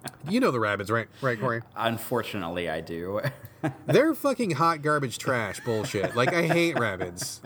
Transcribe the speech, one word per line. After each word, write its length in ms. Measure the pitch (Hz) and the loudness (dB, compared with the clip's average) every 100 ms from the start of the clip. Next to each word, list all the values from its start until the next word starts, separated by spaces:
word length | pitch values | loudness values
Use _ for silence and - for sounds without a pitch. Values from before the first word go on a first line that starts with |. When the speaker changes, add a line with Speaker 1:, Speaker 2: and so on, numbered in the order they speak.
| - - 143 | -14 -12 -2
Speaker 1:
You 120 | 226 | 2
know 100 | 240 | 2
the 80 | 123 | 2
Rabbids, 320 | 107 101 95 | 0 0 0
right? 160 | 113 107 - | 0 -2 -4
Right, 180 | 135 117 | -2 0
Corey? 220 | 127 117 - | 0 -2 -4
Speaker 2:
Unfortunately, 960 | - 113 113 - 123 107 101 85 87 85 | -2 0 0 -2 -4 -2 -4 -4 -2 -2
I 120 | 80 | -4
do. 400 | 80 82 87 104 135 - - | -4 -6 -4 -4 -4 -6 -14
<laughs> 320 | - 156 - - | -6 -6 -4 4
Speaker 1:
They're 260 | 180 311 | 6 6
fucking 380 | 302 277 262 220 | 2 0 0 0
hot 300 | 143 165 160 | 2 2 2
garbage 360 | 151 151 135 - | 2 0 0 -4
trash 440 | - 123 104 87 | -2 0 0 -4
bullshit. 560 | - 110 104 104 92 113 | -2 -2 0 -2 0 2
Like, 160 | 135 | 2
I 140 | 175 165 | 4 4
hate 280 | 170 170 131 | 4 4 2
Rabbids. 640 | 113 92 92 87 - - | 0 -2 -6 -6 -8 -8